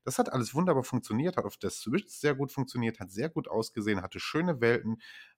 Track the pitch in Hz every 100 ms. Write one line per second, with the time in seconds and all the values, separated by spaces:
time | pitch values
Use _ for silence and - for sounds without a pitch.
0 | - - 240 131 113 139 185 135 123 120
1 | - 107 170 - 101 - 98 - 110 165
2 | - - 147 135 135 - 127 127 113 113
3 | 92 95 160 160 - 107 110 117 104 98
4 | 95 92 - 151 180 135 117 120 110 113
5 | - - -